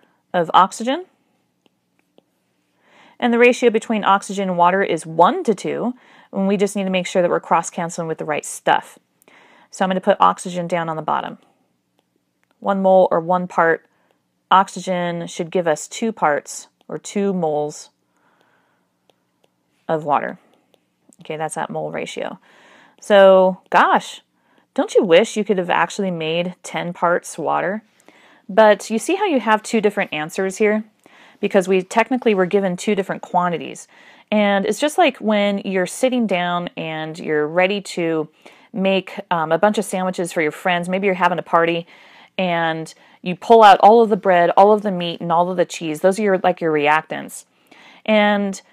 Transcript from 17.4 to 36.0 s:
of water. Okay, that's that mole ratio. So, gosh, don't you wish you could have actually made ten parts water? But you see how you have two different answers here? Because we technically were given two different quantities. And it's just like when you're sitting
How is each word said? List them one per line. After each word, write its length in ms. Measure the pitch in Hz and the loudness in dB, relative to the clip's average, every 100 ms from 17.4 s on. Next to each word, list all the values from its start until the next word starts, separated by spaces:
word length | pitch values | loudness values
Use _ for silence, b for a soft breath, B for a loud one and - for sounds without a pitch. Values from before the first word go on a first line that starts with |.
| 160 151 151 - - _ _ _ _ _ _ _ _ _ _ _ _ _ _ _ _ _ _ _ - | -2 -2 -6 -10 -20 _ _ _ _ _ _ _ _ _ _ _ _ _ _ _ _ _ _ _ -6
of 160 | 160 | -4
water. 340 | 151 139 60 - _ _ _ _ _ _ _ _ | -2 -2 -4 -10 _ _ _ _ _ _ _ _
Okay, 160 | 170 156 | -14 -8
that's 180 | 156 | -8
that 160 | 160 - | -6 -8
mole 200 | 160 151 | -8 -8
ratio. 480 | 160 - - - - b b b b b b | -10 -10 -10 -10 -12 b b b b b b
So, 600 | - 202 196 190 185 185 - | 4 8 8 8 4 0 0
gosh, 520 | 185 320 269 - - _ _ _ _ _ | 2 4 0 -4 -16 _ _ _ _ _
don't 200 | - 415 | -6 0
you 80 | 453 | 2
wish 340 | 208 165 226 214 | 4 4 4 -2
you 80 | |
could 140 | 202 190 | -2 -2
have 120 | 170 | 0
actually 400 | 160 170 - 190 | 0 -2 -4 -6
made 460 | 165 156 165 180 - | -4 -4 -4 -6 -10
ten 300 | - 160 170 | -12 -8 -8
parts 460 | 175 175 180 - - | -2 0 0 -4 -8
water? 440 | 143 147 160 220 - b b b b b b | -4 -2 -4 -6 -12 b b b b b b
But 420 | 196 214 202 - | 4 4 4 0
you 80 | 220 | -6
see 160 | - | -2
how 100 | 381 | -2
you 160 | 415 269 | 0 0
have 220 | 214 214 | 0 -2
two 180 | - 226 | 0 0
different 320 | 202 202 180 | 0 -2 -6
answers 460 | 151 156 - 190 190 | -6 -8 -6 -6 -2
here? 260 | 214 214 220 _ _ b b b | 0 -2 -6 _ _ b b b
Because 280 | 202 202 180 | -2 0 2
we 140 | 190 | 0
technically 520 | 185 226 226 254 233 | 0 0 0 0 0
were 120 | 196 180 | 0 2
given 300 | 202 196 175 | 0 -2 -4
two 180 | - | -2
different 280 | 202 185 160 | -2 -4 -8
quantities. 680 | - 180 175 160 127 - - b b b b | -4 -2 -2 -4 -8 -16 -20 b b b b
And 340 | 214 202 196 196 | 0 2 0 0
it's 120 | 214 | -2
just 200 | 294 370 | -2 2
like 200 | 320 - | 2 0
when 400 | 208 208 202 196 | -2 0 0 -2
you're 280 | - 190 180 | -4 -2 -2
sitting 400 | - | -2